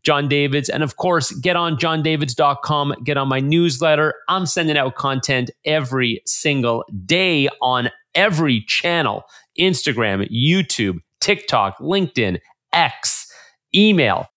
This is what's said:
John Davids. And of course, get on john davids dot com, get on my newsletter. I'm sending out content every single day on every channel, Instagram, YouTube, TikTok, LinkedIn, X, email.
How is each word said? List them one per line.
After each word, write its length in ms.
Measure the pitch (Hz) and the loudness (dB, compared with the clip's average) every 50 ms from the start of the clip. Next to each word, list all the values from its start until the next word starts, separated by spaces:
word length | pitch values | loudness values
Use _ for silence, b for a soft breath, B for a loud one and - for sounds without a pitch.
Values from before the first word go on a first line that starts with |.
John 260 | _ - 147 143 143 | _ 0 0 0 0
Davids. 400 | 139 143 143 143 135 135 147 131 | 0 0 0 0 0 0 -2 -2
And 140 | - - 143 | -2 -4 -2
of 160 | 156 135 - | -4 -4 -4
course, 360 | - - 180 175 160 135 - - | -4 -2 0 0 2 0 -2 -4
get 220 | 151 123 180 175 | -2 -2 0 0
on 220 | 175 170 170 160 | 0 0 -2 -2
john 240 | 117 - 165 160 156 | -2 -2 -2 -2 0
davids 320 | 147 160 160 147 156 135 120 | 0 0 0 0 -2 -4 0
dot 300 | - 151 143 139 - - | 2 2 2 2 0 -2
com, 320 | - 151 147 143 139 127 - 123 | -2 -2 0 0 -2 -4 -6 -4
get 120 | 135 143 | -4 -2
on 120 | 139 135 | -2 0
my 140 | 135 131 135 | 0 0 0
newsletter. 720 | 135 143 156 170 170 170 131 123 170 160 151 147 151 156 - - - | 0 2 2 4 4 2 0 2 2 2 4 4 2 0 -2 -4 -4
I'm 200 | - 180 190 185 | -2 -2 -2 0
sending 280 | - - 180 165 156 151 | -2 0 0 0 0 0
out 200 | 143 131 131 - | 0 0 -2 -4
content 560 | - - 135 135 131 - - 135 127 123 - - _ _ | -4 -4 -2 -2 -2 -2 0 0 0 -2 -4 -8 _ _
every 580 | 160 151 160 139 120 131 131 123 117 113 - _ | -2 -2 0 -2 -2 -2 0 0 0 -2 -4 _
single 580 | - - - - 156 143 139 120 120 117 113 - - - 98 92 | -2 0 2 2 0 0 2 0 0 -2 -2 -4 -8 -12 -12 -2
day 420 | 95 160 180 190 185 170 147 139 135 - - | -2 0 0 2 2 2 2 0 0 -2 -2
on 280 | - 127 127 123 117 117 - - _ _ _ | -2 0 0 0 -2 -4 -8 -10 _ _ _
every 460 | 165 190 220 175 151 165 147 123 110 | 2 2 2 2 2 2 2 0 0
channel, 640 | 107 - - - - 170 170 170 151 110 104 - - B B B B B _ - | 0 -2 -4 -2 -2 -2 -2 0 0 -2 -4 -4 -10 B B B B B _ 0
Instagram, 680 | 175 190 175 - - 151 120 113 113 104 98 95 98 - | 0 2 2 0 -2 -2 -2 0 0 0 0 -2 -2 -4
YouTube, 680 | 113 117 131 156 175 190 170 - - - 110 98 90 82 _ _ _ _ | -2 0 2 2 2 2 0 -2 -2 -2 -2 -2 -2 -6 _ _ _ _
TikTok, 580 | - - 202 - - - - 117 101 98 98 | 0 0 0 -2 -2 -2 0 0 0 -2 -4
LinkedIn, 600 | - - 151 190 196 185 135 _ - 110 95 90 87 b b b _ _ _ - | -8 -4 -2 0 0 -2 -2 _ -2 -2 -2 -2 -4 b b b _ _ _ 0
X, 580 | 151 160 127 - - - - - - - B B B B B B B _ _ - | 0 0 0 -2 -4 -2 -2 -2 -2 -2 B B B B B B B _ _ 2
email. 540 | 196 208 214 208 170 135 107 92 - - - _ | 4 4 6 6 4 4 2 2 0 -4 -8 _